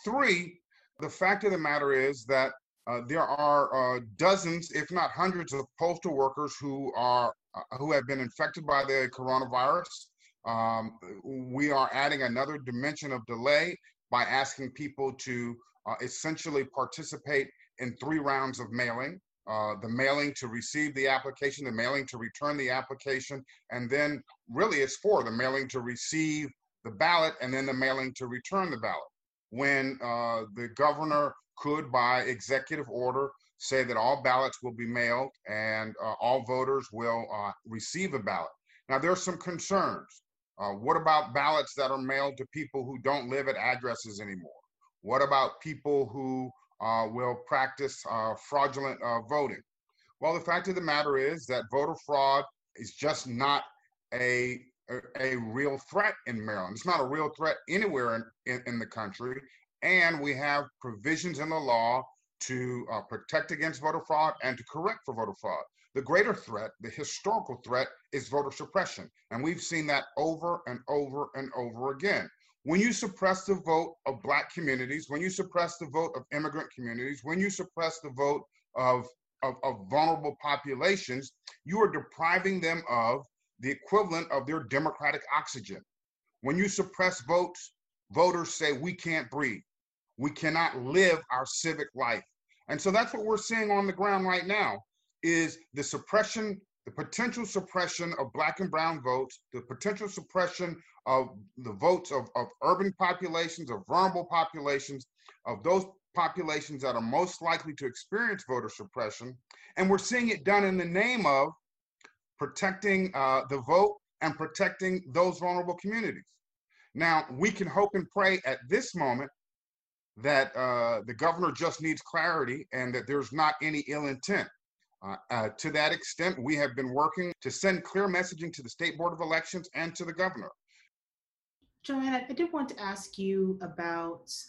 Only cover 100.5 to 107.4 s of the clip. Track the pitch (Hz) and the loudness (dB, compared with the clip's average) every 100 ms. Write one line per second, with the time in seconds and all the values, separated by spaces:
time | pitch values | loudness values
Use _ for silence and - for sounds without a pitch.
100.5 | - 175 156 - _ - 131 127 98 101 | -2 -6 -8 -16 _ 2 2 2 -6 -18
101.5 | - 120 98 156 180 - 139 117 123 120 | -12 -10 2 4 4 2 -4 -2 -4 -4
102.5 | - 147 180 196 - 180 180 180 165 170 | 0 2 4 2 2 0 0 -2 0 -2
103.5 | 170 139 104 - 170 190 175 - 165 160 | -4 -8 -8 0 4 4 2 0 0 0
104.5 | 156 143 139 139 139 - _ - - - | -2 -2 -2 -2 -12 -14 _ -20 -12 -8
105.5 | 104 156 190 185 - _ 170 160 185 160 | -2 2 2 2 -8 _ 0 0 0 -2
106.5 | 151 147 139 131 117 113 147 180 - | -4 -4 -4 -2 0 0 0 0 -2